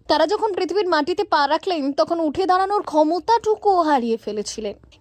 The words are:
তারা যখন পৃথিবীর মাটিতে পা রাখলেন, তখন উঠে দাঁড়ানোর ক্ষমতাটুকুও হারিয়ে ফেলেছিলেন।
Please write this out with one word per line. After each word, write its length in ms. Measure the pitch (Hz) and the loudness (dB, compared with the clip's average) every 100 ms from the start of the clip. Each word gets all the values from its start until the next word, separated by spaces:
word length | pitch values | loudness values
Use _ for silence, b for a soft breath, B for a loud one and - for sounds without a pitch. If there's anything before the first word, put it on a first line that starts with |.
| - | -2
তারা 180 | 302 311 | 2 2
যখন 240 | 415 440 | 0 -2
পৃথিবীর 360 | 359 359 370 359 | -2 -2 -2 0
মাটিতে 360 | 311 294 311 | 0 0 -4
পা 180 | 311 302 285 | 0 0 2
রাখলেন, 360 | 311 381 339 277 | 0 -2 -4 -2
তখন 260 | 277 320 339 | -2 -2 0
উঠে 240 | 320 302 381 | -2 0 2
দাঁড়ানোর 360 | 370 381 415 | 2 2 -2
ক্ষমতাটুকুও 1000 | - 302 311 349 359 453 427 427 415 370 | 0 2 2 0 0 0 2 0 2 2
হারিয়ে 360 | 311 285 233 226 | 4 2 0 -4
ফেলেছিলেন। 580 | - 208 202 - 208 - - _ | -4 -8 -8 -8 -10 -12 -18 _